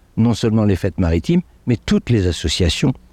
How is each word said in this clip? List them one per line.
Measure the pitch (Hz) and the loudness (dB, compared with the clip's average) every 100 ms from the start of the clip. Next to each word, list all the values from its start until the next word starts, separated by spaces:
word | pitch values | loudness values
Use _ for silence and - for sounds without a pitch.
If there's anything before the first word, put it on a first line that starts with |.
| _ - | _ 0
non | 113 | 0
seulement | 107 117 110 | 2 0 2
les | 104 92 | 2 0
fêtes | 98 - | -2 -2
maritimes, | 87 85 - 175 - _ - | 0 0 0 -2 -2 _ -4
mais | 120 | -4
toutes | - 208 - | 0 -2 0
les | 117 90 | 0 0
associations | - 78 - 85 - 143 - - | -2 -4 0 -2 0 -2 -2 -10